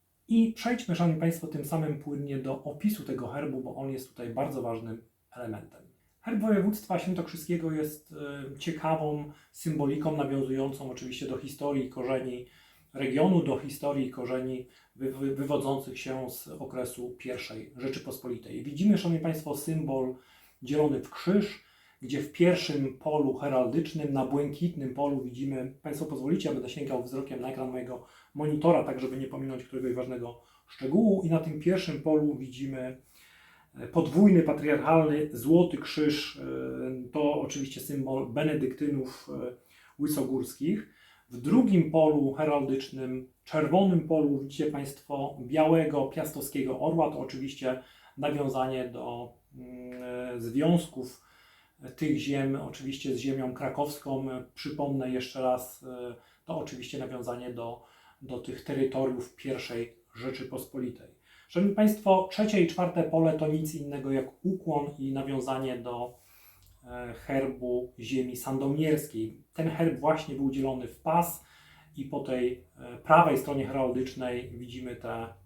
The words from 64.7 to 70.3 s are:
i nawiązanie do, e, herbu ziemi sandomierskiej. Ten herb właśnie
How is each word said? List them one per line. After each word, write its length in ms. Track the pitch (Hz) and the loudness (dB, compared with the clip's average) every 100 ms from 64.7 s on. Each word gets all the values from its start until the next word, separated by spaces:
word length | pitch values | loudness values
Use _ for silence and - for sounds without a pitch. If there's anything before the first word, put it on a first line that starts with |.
| 147 143 139 | 0 -2 -4
i 140 | 135 | -4
nawiązanie 640 | 135 135 135 123 131 135 117 | -4 -2 -4 -2 -2 -2 -4
do, 400 | 120 120 123 - _ _ - _ _ _ | -6 -6 -8 -10 _ _ -20 _ _ _
e, 300 | 123 123 120 | -14 -12 -10
herbu 800 | 113 - 135 135 123 123 123 123 - | -10 -2 0 0 -2 -2 -2 -2 -10
ziemi 380 | 113 131 127 123 | -2 -2 -2 -4
sandomierskiej. 1080 | 135 131 139 151 156 151 - 113 110 - _ | -4 -2 0 2 2 2 0 -6 -6 -8 _
Ten 160 | - 160 | -4 -2
herb 300 | 156 165 - | 2 2 2
właśnie 340 | 151 156 - | 2 2 0